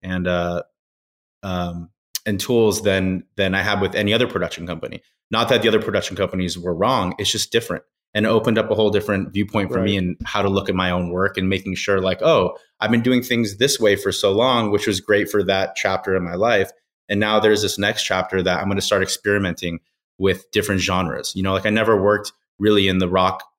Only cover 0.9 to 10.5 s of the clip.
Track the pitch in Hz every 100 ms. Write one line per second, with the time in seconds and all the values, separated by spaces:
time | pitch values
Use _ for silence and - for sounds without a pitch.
0.9 | _ _ _ _ _ 98 90 87 85 85
1.9 | _ _ - 113 98 - 120 110 101 104
2.9 | 95 92 92 - - 95 95 101 101 92
3.9 | 98 104 113 120 98 87 - 85 80 -
4.9 | - _ _ _ 110 120 120 113 107 110
5.9 | 101 - 95 92 95 90 87 87 82 110
6.9 | 127 92 - 98 110 - 117 - 85 -
7.9 | _ _ 107 107 110 117 110 - 101 107
8.9 | 98 - 98 - 98 104 110 95 95 98
9.9 | 101 90 - - 104 98